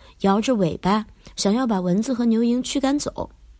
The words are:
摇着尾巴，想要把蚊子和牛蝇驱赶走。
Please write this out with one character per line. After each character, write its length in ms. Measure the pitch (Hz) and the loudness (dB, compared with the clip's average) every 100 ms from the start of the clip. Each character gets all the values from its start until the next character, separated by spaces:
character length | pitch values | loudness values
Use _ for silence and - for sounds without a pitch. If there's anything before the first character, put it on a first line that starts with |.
| - - | -20 -2
摇 200 | 196 202 | 0 2
着 140 | 220 | 2
尾 220 | 233 170 - | 0 0 0
巴， 280 | 180 214 214 - - | 0 0 -2 -14 -18
想 180 | - 196 | -4 0
要 140 | 226 254 | 0 0
把 140 | 196 | 0
蚊 200 | 180 185 | 0 0
子 140 | 233 | 0
和 100 | 240 | 0
牛 160 | 240 226 | 0 2
蝇 220 | 233 247 | 2 0
驱 160 | 262 285 | -2 -2
赶 180 | 269 285 | -2 -2
走。 320 | - - - - - - | -4 -8 -12 -14 -20 -20